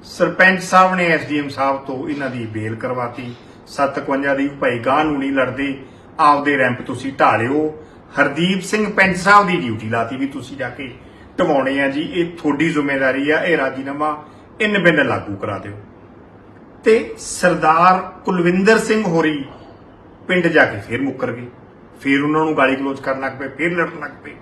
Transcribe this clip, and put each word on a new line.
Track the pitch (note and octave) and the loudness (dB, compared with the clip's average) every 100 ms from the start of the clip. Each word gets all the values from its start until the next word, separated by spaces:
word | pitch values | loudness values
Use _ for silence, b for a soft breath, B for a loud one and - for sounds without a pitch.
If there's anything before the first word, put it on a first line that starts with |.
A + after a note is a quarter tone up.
ਸਰਪੰਚ | - - E3+ - F#3 F#3 | -18 -2 -2 6 4 4
ਸਾਹਿਬ | - F#3 F#3 F#3 | 2 4 4 4
ਨੇ | E3+ | 2
ਐਸਡੀਐਮ | D#3 C3 D3 C#3 | 0 0 -4 -4
ਸਾਹਿਬ | C3 C3+ C3+ - | -2 -2 -2 -6
ਤੋਂ | C3 - | -8 -6
ਇਹਨਾਂ | C#3+ C3+ | -4 -6
ਦੀ | B2 A2 | -6 -8
ਬੇਲ | G#2+ A2 A2+ | -6 -6 -6
ਕਰਵਾਤੀ, | B2+ B2 A#2+ - B2 A#2+ B B - | -6 -4 -6 -8 -12 -14 B B -14
ਸੱਤ | - C#3 C#3 | -2 -2 -2
ਇਕਵੰਜਾ | C3+ C3+ C#3+ C3+ | -4 -2 0 0
ਦੀ | C#3 C#3+ | -2 -2
ਭਾਈ | C3+ A#2+ | -2 0
ਗਾਂਹ | B2 C#3+ | 0 2
ਨੂੰ | D#3 C#3+ | 2 0
ਨਹੀਂ | C3+ | 0
ਲੜਦੇ, | C3+ B2+ A#2+ C#3 C3 B B B - | 0 0 -2 -6 -6 B B B 2
ਆਪਦੇ | D3+ C#3+ C#3 C#3 | 4 4 2 2
ਰੈਂਪ | B2+ B2 | 0 -2
ਤੁਸੀਂ | - B2 C3+ C3 | -8 -8 -8 2
ਢਾਹ | C#3+ A2 | 2 2
ਲਿਓ। | A#2+ D3 D#3 D#3 B B - - | 0 0 -2 -6 B B -12 0
ਹਰਦੀਪ | C#3 C3+ F3+ G3 | 0 2 0 0
ਸਿੰਘ | - G#3+ G#3 | -2 -2 -2
ਪੈਂਚ | - F#3+ F3+ | 2 2 2
ਸਾਹਿਬ | G3 G#3 F#3+ | 6 6 6
ਦੀ | F3 | 0
ਡਿਊਟੀ | B2 G#2 G#2+ | -2 -6 -4
ਲਾਤੀ | A#2 A2+ C3 | -2 -2 -4
ਵੀ | C#3 | -6
ਤੁਸੀਂ | C#3 - - | -8 -14 -8
ਜਾ | B2 | -8
ਕੇ | - C3 - B B B - | -8 -14 -14 B B B -2
ਢਵਾਉਣੇ | - C#3 C3 C#3 | 2 2 2 0
ਆ | C3+ | 0
ਜੀ, | C#3 | -2
ਇਹ | E3 F3 E3+ - | -4 -2 -4 -2
ਤੁਹਾਡੀ | D3+ C3+ E3 | -2 0 0
ਜ਼ਿੰਮੇਵਾਰੀ | D3+ C#3 C#3 C3+ C3+ C#3+ | 0 0 0 0 0 0
ਆ, | D#3+ | 0
ਇਹ | F#3 D#3 | 2 0
ਰਾਜੀਨਾਮਾ | C3+ C3 C3+ C#3+ D3+ D3+ B B B - | 0 -4 -8 -4 -4 -4 B B B -4
ਇਨ | G#3+ G3+ | -2 2
ਬਿਨ | E3+ D4+ B3+ | 4 4 2
ਲਾਗੂ | - - G2 | -2 -6 -8
ਕਰਾ | G#2+ G2 | -6 -8
ਦਿਓ। | G2 G2+ - - - - - - - - - - | -10 -16 -18 -20 -20 -20 -20 -20 -20 -20 -20 -2
ਤੇ | A#3+ A3+ - - | 4 4 2 -12
ਸਰਦਾਰ | - - F3+ D#3+ E3+ E3+ F3+ F#3 - - - | -12 0 0 2 2 6 6 4 -2 -8 -4
ਕੁਲਵਿੰਦਰ | F#3 E3+ F#3 G3 A3 | 2 2 4 4 4
ਸਿੰਘ | A3 A3 G3+ | 4 0 2
ਹੋਰੀ | E3 D#3 D3 C3+ - - - - - - - - | 0 0 -2 -8 -14 -20 -20 -20 -20 -20 -20 -2
ਪਿੰਡ | F3+ E3 | 0 2
ਜਾ | D3+ B2+ | 4 2
ਕੇ | G#2 | 0
ਫੇਰ | - A#2+ | -6 -4
ਮੁੱਕਰ | C#3 - A#2+ | -4 -4 -6
ਗਏ, | A2+ B2 - - - - - | -6 -12 -18 -20 -20 -20 -8
ਫੇਰ | C#3 C#3 | 0 2
ਉਹਨਾਂ | D3 D#3 D#3+ | 2 2 2
ਨੂੰ | D3+ | 2
ਗਾਲੀ | C3+ C3+ | 2 2
ਗਲੋਚ | C#3 C3+ | -2 -4
ਕਰਨ | C#3+ C3+ | -4 -4
ਲੱਗ | C3 - | -6 -6
ਪਏ, | C3+ | -10
ਫੇਰ | - E3+ | -4 -2
ਲੜਨ | F3 D#3+ - | -2 -4 -6
ਲੱਗ | D3 - | -14 -14
ਪਏ। | - - | -20 -20